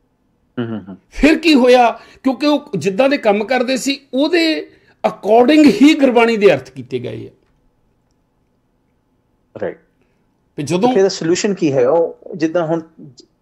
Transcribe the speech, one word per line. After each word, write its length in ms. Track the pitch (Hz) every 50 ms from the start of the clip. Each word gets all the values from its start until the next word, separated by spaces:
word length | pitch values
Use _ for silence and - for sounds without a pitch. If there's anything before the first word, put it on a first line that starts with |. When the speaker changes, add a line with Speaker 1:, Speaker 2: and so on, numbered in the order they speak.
| _ _ _ _ _ _ _ _ _ _ _ -
Speaker 1:
ਹੂੰ, 80 | 120 113
ਹੂੰ, 160 | 113 104 92 98
ਹੂੰ। 100 | 95 - _ _
Speaker 2:
ਫਿਰ 280 | - - - 294 320 -
ਕੀ 180 | - 339 311
ਹੋਇਆ? 440 | 262 240 247 247 254 247 226 220 - - - - _ -
ਕਿਉਂਕਿ 240 | 262 269 - 294 294
ਉਹ 120 | 294 285 294 - - 190
ਜਿੱਦਾਂ 320 | 135 196 190 190 262 277
ਦੇ 80 | 277 277
ਕੰਮ 260 | - 220 202 208 220
ਕਰਦੇ 340 | 202 254 254 247 233 262 247
ਸੀ, 220 | - 269 277 - - _ -
ਉਹਦੇ 580 | 254 285 320 349 349 330 320 311 302 - - _ _ _ _ _ _ - 214
according 640 | - - - 190 214 233 247 240 302 302 302 285 - -
ਹੀ 120 | 262 294 311
ਗੁਰਬਾਣੀ 440 | 302 277 262 226 240 233 233 233 214
ਦੇ 160 | 202 196 160
ਅਰਥ 160 | 131 - -
ਕੀਤੇ 300 | - 135 127 - 131 127
ਗਏ 280 | 117 120 117 117 113 -
ਆ। 40 | - _ _ _ _ _ _ _ _ _ _ _ _ _ _ _ _ _ _ _ _ _ _ _ _ _ _ _ _ _ _ _ _ _ _ _ _ _ _ _ _ _ _ _ - 113
Speaker 1:
Right। 180 | 104 87 - - _ _ _ _ _ _ _ _ _ _ _ _ _ _ _
Speaker 2:
ਤੇ 80 | - 151
ਜਦੋਂ 260 | 131 160 180 196 247
Speaker 1:
ਫਿਰ 80 | 254 196
ਇਹਦਾ 120 | 190 196
solution 440 | - - 165 160 175 180 - 214 196
ਕੀ 200 | 180 180 151 135
ਹੈ? 160 | 135 120 127
ਉਹ 280 | 147 170 170 - - - - - -
ਜਿੱਦਾਂ 300 | 175 151 160 160 175 170
ਹੁਣ 160 | 156 165 165 160 - _ - - 151 - - _ _ _ _